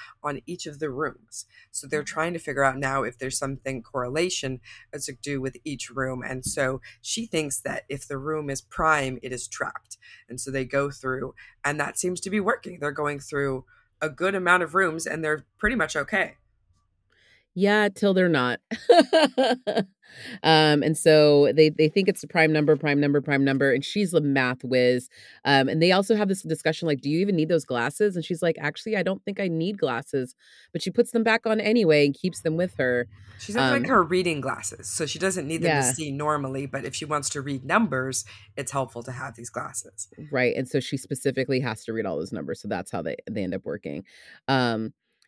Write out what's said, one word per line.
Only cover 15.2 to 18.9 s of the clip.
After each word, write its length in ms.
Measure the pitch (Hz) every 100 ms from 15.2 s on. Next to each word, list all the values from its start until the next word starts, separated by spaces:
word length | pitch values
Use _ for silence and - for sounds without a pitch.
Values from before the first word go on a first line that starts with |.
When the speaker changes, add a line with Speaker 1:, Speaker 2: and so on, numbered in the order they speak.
Speaker 1:
they're 220 | 156 151 - -
pretty 180 | 214 247
much 200 | 156 156
okay. 400 | 139 202 - - _ _ _ _ _ _ _ _ _ _ _ 180
Speaker 2:
Yeah, 340 | 196 208 208
till 240 | 196 202
they're 160 | 185 180
not. 300 | 147 123 120 - 226
<laughs> 1000 | -